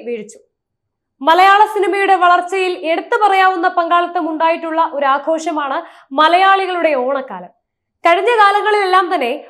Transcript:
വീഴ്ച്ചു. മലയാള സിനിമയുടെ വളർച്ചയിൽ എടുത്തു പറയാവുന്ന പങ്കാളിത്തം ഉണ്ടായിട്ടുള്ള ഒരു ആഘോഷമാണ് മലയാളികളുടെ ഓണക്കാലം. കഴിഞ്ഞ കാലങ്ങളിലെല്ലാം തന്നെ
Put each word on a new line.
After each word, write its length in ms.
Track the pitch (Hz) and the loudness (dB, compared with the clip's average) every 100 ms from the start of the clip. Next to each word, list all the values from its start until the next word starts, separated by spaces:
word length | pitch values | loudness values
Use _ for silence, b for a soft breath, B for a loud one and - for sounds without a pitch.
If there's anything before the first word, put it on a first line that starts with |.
| 226 | -10
വീഴ്ച്ചു. 320 | 233 208 - _ _ _ _ _ _ _ _ 285 | -10 -12 -20 _ _ _ _ _ _ _ _ 0
മലയാള 320 | 339 381 403 415 | 2 4 4 2
സിനിമയുടെ 420 | 403 403 392 392 370 | 0 -2 -2 0 2
വളർച്ചയിൽ 500 | 349 349 349 381 370 359 311 | 4 2 0 -4 -4 -4 -4
എടുത്തു 260 | 349 370 466 | -4 -2 0
പറയാവുന്ന 440 | 415 381 381 370 359 349 | 2 2 2 2 -2 -2
പങ്കാളിത്തം 480 | 339 349 349 349 320 | 0 0 0 -4 -6
ഉണ്ടായിട്ടുള്ള 480 | 311 330 330 330 320 330 277 | -2 -2 -2 -4 -4 -4 -2
ഒരു 120 | 277 277 | -2 -2
ആഘോഷമാണ് 640 | 285 320 320 311 285 302 330 B B 277 | -2 -4 -4 -6 -6 -6 -10 B B 0
മലയാളികളുടെ 760 | 311 349 381 381 370 349 320 277 | 2 4 4 2 0 -2 0 0
ഓണക്കാലം. 480 | 254 269 262 185 180 _ _ _ _ _ 339 | -2 -4 -6 -14 -16 _ _ _ _ _ 0
കഴിഞ്ഞ 260 | 349 403 466 | 2 2 4
കാലങ്ങളിലെല്ലാം 680 | 403 415 403 415 381 370 359 | 4 4 2 0 2 2 2
തന്നെ 180 | 339 240 294 B | -2 -2 -6 B